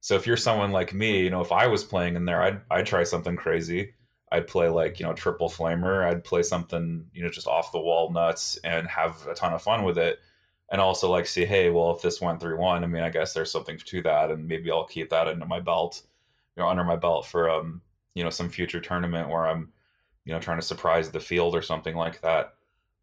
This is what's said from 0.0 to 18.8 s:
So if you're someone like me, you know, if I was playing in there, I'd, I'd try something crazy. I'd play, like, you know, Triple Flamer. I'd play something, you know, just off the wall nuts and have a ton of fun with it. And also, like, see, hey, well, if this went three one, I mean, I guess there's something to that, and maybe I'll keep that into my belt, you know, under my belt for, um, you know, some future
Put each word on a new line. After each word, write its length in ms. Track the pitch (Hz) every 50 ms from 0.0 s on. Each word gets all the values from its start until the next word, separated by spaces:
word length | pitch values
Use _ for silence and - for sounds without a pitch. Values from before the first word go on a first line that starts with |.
| -
So 120 | - 101
if 100 | 98 -
you're 100 | 117 117
someone 360 | 113 - 123 113 107 101 101 98
like 200 | 95 90 - -
me, 300 | 95 107 110 107 98 92
you 80 | 90
know, 100 | 92 90
if 120 | 87 - 85
I 160 | 90 113 127
was 160 | 110 95 -
playing 320 | - - 95 87 87 87
in 100 | 87 87
there, 160 | 87 87 87 87
I'd, 180 | 95 98 101 - -
I'd 160 | - 90 87
try 180 | - - 92 85
something 320 | 85 - 85 85 90 87
crazy. 580 | 87 - 82 80 82 82 82 87 90 101 101 - _ _ _ _ _ _ _
I'd 160 | - 85 82
play, 220 | - - 95 85 85
like, 320 | 82 82 80 80 85 -
you 60 | 90
know, 60 | 82 82
Triple 360 | - - 95 87 - 87 85
Flamer. 560 | - - 82 82 85 85 87 92 95 98 92
I'd 200 | 85 85 87 85
play 180 | - - 87 87
something, 640 | - - 87 85 - - 85 85 85 82 82 80 - _
you 100 | 87 87
know, 80 | 85
just 180 | 78 82 78 -
off 240 | 62 82 80 - -
the 80 | 85
wall 300 | 80 82 82 82 82 82 85
nuts 460 | 85 85 82 82 - - - - - -
and 240 | 82 85 82 82 85
have 380 | - - 80 82 82 80 76
a 80 | 71 82
ton 180 | - - 87 82
of 100 | 80 -
fun 200 | 104 110 113 104
with 140 | 92 85 85
it. 200 | 82 85 80 - _ _ _ _ _ _ _ _ _ _
And 100 | - 98
also, 300 | 98 95 92 - - 92
like, 160 | 90 90 87
see, 180 | - - - 87
hey, 260 | 95 104 98 92 87
well, 260 | 85 85 85 85 85
if 60 | 85 -
this 180 | 87 85 -
went 200 | 92 87 82 85
three 140 | 85 85 80
one, 300 | 82 87 92 90 87 85
I 20 |
mean, 160 | 85 85 82 82
I 80 | 85
guess 220 | 82 80 80 - -
there's 180 | 82 80 -
something 260 | - 80 76 - 76
to 260 | 76 - - - 90 82
that, 280 | 82 78 76 78 78
and 160 | 80 78 78
maybe 240 | 82 82 80 82 82
I'll 160 | 78 80 78
keep 240 | - - 82 80 78
that 160 | 82 80 82
into 200 | 82 80 85 78
my 120 | 85 87 87
belt, 420 | - 85 85 82 85 87 - - - _ _ _ _ _ _ _ _ _ _
you 60 | - 90
know, 60 | 85
under 160 | 92 90 87
my 120 | 85 85
belt 300 | 82 85 87 82 76 -
for, 240 | - - 87 85 82
um, 300 | 80 80 78 82 80 87 _ _ _ _ _ _ _
you 80 | 90 87
know, 80 | 85
some 200 | 80 - 87 87
future 300 | - - 90 85 - 85